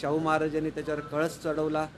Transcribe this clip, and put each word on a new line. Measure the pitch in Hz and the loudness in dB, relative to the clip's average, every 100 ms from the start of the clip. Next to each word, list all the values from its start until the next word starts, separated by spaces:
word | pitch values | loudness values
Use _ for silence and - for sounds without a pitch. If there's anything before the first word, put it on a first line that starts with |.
शाहू | 143 156 | -2 2
महाराजांनी | 160 156 156 156 156 | 4 4 2 0 -2
त्याच्यावर | 151 147 151 | -2 -4 -4
कळस | 143 147 165 160 | -2 0 0 0
चढवला | 165 151 156 156 156 | -2 0 0 0 -2